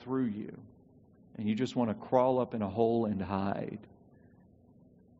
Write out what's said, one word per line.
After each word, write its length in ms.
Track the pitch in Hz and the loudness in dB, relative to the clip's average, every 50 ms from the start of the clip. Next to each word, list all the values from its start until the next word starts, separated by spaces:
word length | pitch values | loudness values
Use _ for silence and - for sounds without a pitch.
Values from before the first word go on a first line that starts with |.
through 260 | - 123 131 131 127 | -8 -4 -2 0 0
you. 300 | 117 101 107 - - - - - - - - - - - - - - - - - - - | 0 -2 -4 -8 -10 -12 -14 -18 -20 -20 -20 -20 -20 -20 -20 -20 -20 -20 -20 -20 -18 -10
And 120 | - 107 107 | -4 0 0
you 60 | 110 | 2
just 220 | 110 131 120 - | 2 0 0 0
want 140 | 123 120 110 | 0 0 0
to 40 | 101 | 0
crawl 460 | 104 - - 131 127 123 131 131 127 | -4 -2 2 4 4 4 4 4 2
up 140 | 120 - - | 0 0 -2
in 80 | 113 104 | -2 -2
a 60 | 95 | -2
hole 360 | 92 113 113 113 117 117 113 | 2 2 2 4 4 2 2
and 160 | 107 101 95 | 0 0 -2
hide. 600 | 95 92 98 98 98 101 - - - - - - - - - - - - - - - - - - - - - - - - - - - - - - - - - - | -2 -2 -2 0 0 0 -2 -2 -4 -6 -8 -10 -14 -16 -20 -20 -20 -20 -20 -20 -20 -20 -20 -20 -20 -20 -20 -20 -20 -20 -20 -20 -20 -20 -20 -20 -20 -20 -20 -20